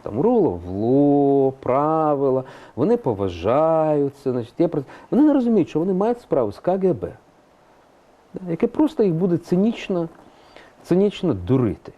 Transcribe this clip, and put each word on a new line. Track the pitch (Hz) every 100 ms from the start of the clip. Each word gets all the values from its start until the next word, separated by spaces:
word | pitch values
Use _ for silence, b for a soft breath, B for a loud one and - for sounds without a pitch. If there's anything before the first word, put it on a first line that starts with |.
там, | - 104
rule | 196 247 156 87
of | 90 95
law, | 113 135 143 143 143 139 135 135
правила, | - 127 151 160 156 143 139 131 127 B B -
вони | 156 240
поважають | 185 101 98 87 90 131 160 160 156 151 139 -
це, | 135
значить, | 123 117 -
я | 170
про-, | 160 131 B B
вони | 208
не | 302
розуміють, | 277 240 220 151
що | 156
вони | 180
мають | 185 208 240
справу | - 151 110
з | 101
К | - 190
Г | 185
Б, | 131 85 - _ _ _ _ _ _ _ _ _ _ _
да, | - 185
яке | 170 233
просто | - 302 -
їх | 208
буде | 160 185 170
цинічно, | - 180 214 226 - 180 165 - B B B B B B
цинічно | - 175 208 - 180
дурити. | 110 90 131 117 87 -